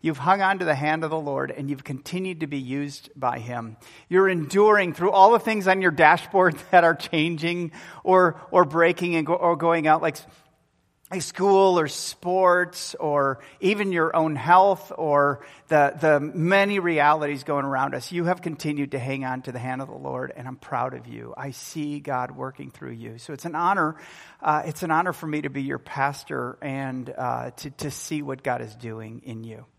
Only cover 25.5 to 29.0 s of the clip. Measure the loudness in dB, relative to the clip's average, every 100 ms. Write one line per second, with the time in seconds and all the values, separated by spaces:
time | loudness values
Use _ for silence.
25.5 | -6 -6 -6 -8 -2 -2 -2 -10 -8 -8
26.5 | -10 -10 -8 -8 -8 -10 -8 -6 -4 -8
27.5 | -12 -16 -10 -10 -10 -8 -8 -8 -8 -6
28.5 | -6 -8 -14 -14 -12